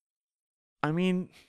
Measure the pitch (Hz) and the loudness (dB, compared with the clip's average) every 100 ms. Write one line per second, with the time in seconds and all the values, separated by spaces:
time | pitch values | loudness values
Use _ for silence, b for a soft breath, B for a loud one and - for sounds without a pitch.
0 | _ _ _ _ _ _ _ _ 147 165 | _ _ _ _ _ _ _ _ -2 0
1 | 185 185 180 - | 0 0 -4 -14